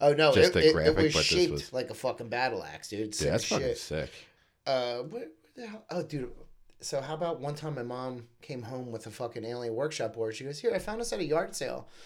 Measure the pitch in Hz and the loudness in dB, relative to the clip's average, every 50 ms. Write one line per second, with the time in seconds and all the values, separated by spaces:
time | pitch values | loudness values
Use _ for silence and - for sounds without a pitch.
0 | - 147 147 147 156 147 131 - - 180 - 180 - 156 - - - - - - | 4 6 6 8 6 8 8 10 8 8 8 8 8 8 8 8 6 6 6 6
1 | - 151 76 - 71 - - 180 180 143 143 143 - - - 127 120 - 110 - | 4 4 4 4 2 4 4 4 4 4 2 -2 -6 -6 -6 -6 -6 -6 -6 -4
2 | - 123 113 - 120 113 120 120 127 127 113 92 78 76 73 - - - 104 101 | -4 -4 -4 -4 -6 -6 -2 -2 0 0 -2 -4 -6 -8 -12 -14 -12 -8 -6 -6
3 | 110 107 - - 80 71 87 - - - - 104 139 123 113 - - - 78 80 | -6 -4 -4 -2 0 0 2 0 0 0 -2 0 0 -2 -4 -4 -6 -4 -4 -4
4 | 65 - - - - - _ _ _ _ _ _ _ 139 135 127 123 120 120 123 | -4 -6 -8 -14 -20 -20 _ _ _ _ _ _ _ 0 0 0 0 -2 -4 -4
5 | 127 156 208 247 - 320 - _ _ _ _ 262 240 214 208 220 - - 165 180 | -6 -8 -10 -10 -12 -12 -14 _ _ _ _ -14 -12 -12 -12 -14 -12 -8 -6 -6
6 | - - 151 143 123 120 - - - - - - - - - - - - 156 139 | -6 -4 -6 -6 -6 -6 -8 -12 -18 -20 -20 -20 -20 -20 -20 -14 -8 -6 -4 -4
7 | 131 143 160 156 175 170 165 131 127 143 147 147 151 156 147 127 120 120 123 127 | -4 -4 -4 -4 -4 -4 -4 -4 -6 -6 -6 -6 -6 -6 -6 -6 -6 -6 -6 -6
8 | 127 131 127 120 117 - _ _ - - 143 123 113 107 131 127 127 123 113 110 | -6 -6 -8 -10 -12 -16 _ _ -14 -12 -10 -10 -10 -8 -8 -8 -8 -8 -8 -10
9 | - 113 104 - 123 117 - 123 110 113 120 120 120 117 113 117 143 151 151 - | -10 -12 -8 -8 -8 -6 -6 -8 -8 -6 -6 -6 -4 -4 -2 0 -2 -2 -2 -2
10 | 123 110 - 117 113 110 110 - 131 135 147 147 - 233 - - - 214 214 226 | -4 -4 -2 -2 -4 -4 -4 -6 -8 -10 -8 -2 0 0 0 0 -2 -4 -6 -4
11 | 240 - 226 208 175 143 151 165 190 202 - - 139 127 123 127 - - - - | -4 -4 -4 -4 -2 0 0 0 0 -2 -4 -6 -6 -6 -6 -8 -10 -14 -18 -20
12 | - | -20